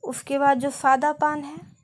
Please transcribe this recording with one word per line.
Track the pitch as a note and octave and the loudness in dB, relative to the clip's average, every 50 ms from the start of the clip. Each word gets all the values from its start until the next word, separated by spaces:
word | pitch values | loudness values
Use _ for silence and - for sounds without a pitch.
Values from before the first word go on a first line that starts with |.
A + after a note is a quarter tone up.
| - | -10
उसके | - B3+ - - - C#4 C#4 | -10 -10 -10 -8 -6 -2 2
बाद | C#4+ C#4 C#4 C4 | 4 4 2 2
जो | B3 C#4+ | 0 -4
सादा | C#4 - - C#4 C4+ C4 C4 D4 D4+ | -6 0 2 2 2 4 2 0 0
पान | D4+ D#4 D4+ D4+ D4+ | 0 0 0 0 -2
है | C#4+ C#4+ D4+ E4 F4 - - _ | -8 -10 -14 -16 -18 -20 -20 _